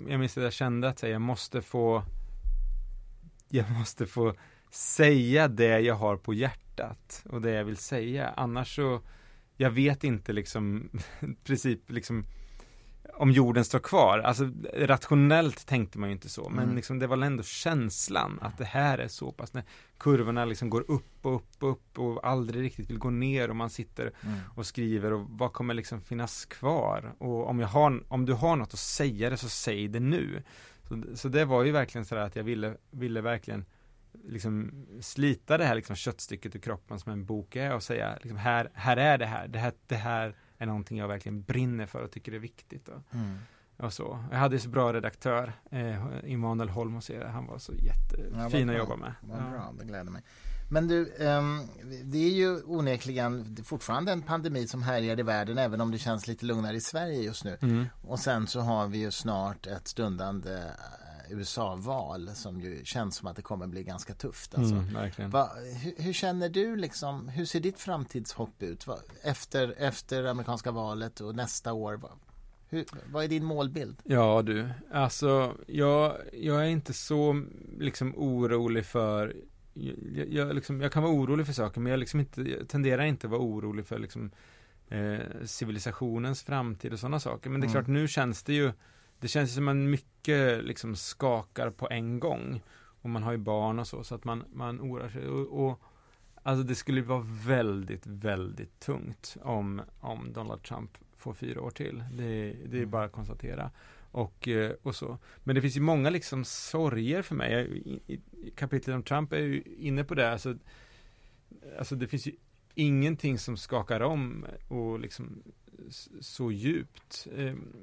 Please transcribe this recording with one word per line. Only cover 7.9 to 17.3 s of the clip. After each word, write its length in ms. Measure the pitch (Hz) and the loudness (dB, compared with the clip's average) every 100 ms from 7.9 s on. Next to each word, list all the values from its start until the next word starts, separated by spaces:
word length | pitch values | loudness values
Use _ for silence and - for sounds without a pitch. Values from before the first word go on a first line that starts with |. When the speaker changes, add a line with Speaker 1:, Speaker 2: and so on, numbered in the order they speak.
| 131 117 139 123 - | -2 -2 -2 -2 -2
Speaker 1:
Annars 380 | 123 120 127 147 | -2 -2 -4 0
så, 240 | 139 120 - - - - _ - | 0 0 -4 -20 -20 -20 _ 2
jag 140 | 131 | 4
vet 340 | 117 143 139 | 6 4 4
inte, 280 | 143 110 - | 2 0 0
liksom, 580 | 104 98 110 104 104 - - - | -4 -2 -2 0 -2 -4 -8 -8
<laughs> 140 | - | -8
i 60 | 139 - | -8 -6
princip, 460 | - 135 131 113 - | 0 2 2 -2 -2
liksom, 360 | 120 - 113 - - - - - - - - - | -6 -2 -4 -4 -10 -16 -16 -18 -20 -20 -20 -12
om 160 | - 135 | 4 8
jorden 340 | 135 123 120 | 10 8 6
står 140 | 113 127 | 6 2
kvar. 400 | - 190 107 104 | 4 8 10 8
Alltså, 320 | 117 117 135 123 - | 4 2 0 -4 -6
rationellt 920 | - 139 131 - 143 143 160 156 - - | 2 4 4 8 8 10 8 6 0 0
tänkte 320 | 131 101 104 | 2 2 -2
man 100 | 101 | -4
ju 40 | |
inte 160 | 95 98 | -6 -8
så, 200 | - 92 | -8 -4
men 160 | - | 0
Speaker 2:
Mm. 120 | 127 123 | 0 0
Speaker 1:
liksom, 220 | - 131 | -2 -2
det 80 | 127 | 0
var 100 | 131 | 2
väl 100 | |
ändå 160 | 143 | 2